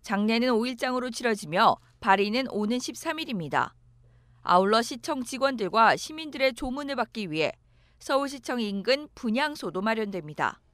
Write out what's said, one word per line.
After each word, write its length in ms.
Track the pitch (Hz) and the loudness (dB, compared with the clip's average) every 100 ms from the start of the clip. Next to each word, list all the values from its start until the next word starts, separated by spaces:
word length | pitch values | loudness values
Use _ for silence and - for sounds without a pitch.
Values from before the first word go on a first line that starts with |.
장례는 480 | - 202 214 226 254 | -2 0 2 2 2
오일장으로 580 | 226 247 240 262 254 247 | 2 0 -4 -2 -2 -4
치러지며 640 | 226 240 214 147 175 214 117 _ _ | -2 -2 -2 -2 4 4 4 _ _
발인은 480 | 214 190 202 233 269 | 2 4 4 0 -2
오는 280 | 202 208 247 | -2 -2 -2
십삼 400 | 285 262 330 320 | -4 -8 -6 -6
일입니다. 560 | 320 214 151 135 123 _ _ _ _ _ _ _ | -4 -6 0 0 -2 _ _ _ _ _ _ _
아울러 400 | - 180 196 220 | 4 4 6 2
시청 400 | 240 254 - 285 | 0 -6 -6 -6
직원들과 760 | 240 254 269 254 185 220 220 139 | -6 0 0 0 0 6 6 4
시민들의 560 | - 311 311 254 269 | -2 -10 -10 0 0
조문을 420 | 240 262 262 285 262 | 2 -6 -4 -4 -4
받기 340 | 220 226 190 | -4 -4 -4
위해 220 | 156 151 - _ _ _ _ | 0 0 -2 _ _ _ _
서울시청 640 | - 277 277 277 - 247 | -2 0 0 -6 -6 -4
인근 480 | 208 196 196 269 302 - | -2 -2 0 0 -2 -8
분향소도 680 | 240 226 294 294 208 175 | -2 0 -2 -4 -6 -4
마련됩니다. 800 | 208 220 208 185 151 151 123 - _ | -2 -2 -4 -6 -10 -4 -4 -4 _